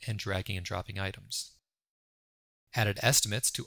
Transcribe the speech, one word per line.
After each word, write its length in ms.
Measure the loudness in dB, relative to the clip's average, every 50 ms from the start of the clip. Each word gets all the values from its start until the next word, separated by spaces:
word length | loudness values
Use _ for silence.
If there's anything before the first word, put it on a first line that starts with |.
| -6
and 120 | -6 -4 -4
dragging 400 | -2 -2 -2 -2 -2 -2 -4 -4
and 80 | -4
dropping 320 | -4 -4 -4 -4 -4 -6 -4
items. 540 | -4 -4 -6 -8 -12 -8 -6 -6 -8 -8 -14 _ _ _ _ _ _ _ _ _ _ _ _ _ _ _ _ _ _ _ _ _ _ _ 2
Added 240 | 2 4 4 2 4
estimates 480 | 4 6 6 6 4 2 -2 0 0 0
to 120 | -2 -2 -6